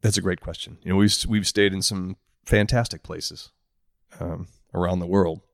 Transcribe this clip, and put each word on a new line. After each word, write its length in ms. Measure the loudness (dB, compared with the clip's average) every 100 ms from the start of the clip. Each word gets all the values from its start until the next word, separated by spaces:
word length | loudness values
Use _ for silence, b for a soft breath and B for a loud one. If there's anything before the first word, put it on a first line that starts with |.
That's 160 | 0 0
a 40 |
great 180 | -2 -4
question. 380 | -6 -12 -14 -12
You 80 | -2
know, 60 | 4
we've, 180 | 4 4 0
we've 200 | 0 0
stayed 260 | 2 2
in 80 | 2
some 360 | -2 -4 -6 -10 _ _
fantastic 580 | 0 2 4 0 -2 -6
places, 480 | -12 -10 -10 -12 -20 _ _ _ _ _ _ -10
um, 280 | -8 -8 -12 _ _
around 240 | -2 0 0
the 80 | 0
world 340 | 2 2 -2 _